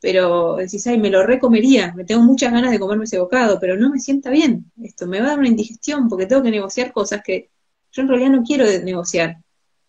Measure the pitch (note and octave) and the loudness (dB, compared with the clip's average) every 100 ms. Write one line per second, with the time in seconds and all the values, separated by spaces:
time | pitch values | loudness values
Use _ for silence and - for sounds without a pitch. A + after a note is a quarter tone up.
0 | - F#3 F3+ F3 E3+ - F#3 G3+ A#3+ A#3+ | -2 2 2 2 0 -2 -6 -6 -2 0
1 | G#3 F#3+ G3 B3+ C4 A3+ B3 C4 F3+ F3 | 2 2 2 2 4 4 4 4 2 -6
2 | F3+ A3 A#3 C4+ B3 A#3 B3+ A3 F#3+ G#3 | -2 4 6 4 2 0 0 0 -2 -4
3 | A3 F#3 F3+ B3+ A#3 F#3 F#3 F#3+ B3+ C#4 | -4 -4 0 2 2 0 0 0 0 0
4 | - C#4 C4 C#4 D#4+ F3+ - - A3 - | -2 -4 -2 -2 0 -2 -6 -18 -18 -12
5 | F3 F#3+ C4 D4 C4 A3 G#3+ - - D4 | -8 -4 -2 0 0 0 -2 -10 -8 -4
6 | A#3 F#3+ F#3 C4 B3 G#3+ G3 - B3+ A3+ | -2 -2 0 0 0 -2 -4 -6 -6 -4
7 | G3+ G3+ - F#3 - _ _ _ _ - | -6 -6 -6 -8 -8 _ _ _ _ -4
8 | C4+ B3 C4 C4+ A#3 D4 A3+ F#3+ F3+ F3+ | 0 0 2 2 2 0 2 0 -4 -8
9 | F3 F3+ E3 E3 _ _ _ _ | -4 -2 -4 -6 _ _ _ _